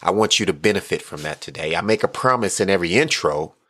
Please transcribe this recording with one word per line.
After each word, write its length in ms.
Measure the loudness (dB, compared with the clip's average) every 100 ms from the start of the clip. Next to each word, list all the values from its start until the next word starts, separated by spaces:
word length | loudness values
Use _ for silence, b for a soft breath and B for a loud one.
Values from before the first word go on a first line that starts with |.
I 80 | 0
want 280 | 2 2 2
you 60 |
to 80 | 0
benefit 480 | 0 2 0 -2 -6
from 220 | -6 -10
that 180 | -8 -8
today. 340 | -12 -8 -4
I 60 | -2
make 220 | 0 0
a 60 | 0
promise 520 | 0 2 2 0 0
in 80 | 2
every 280 | 2 2 2
intro, 580 | 2 0 0 -2 -4 _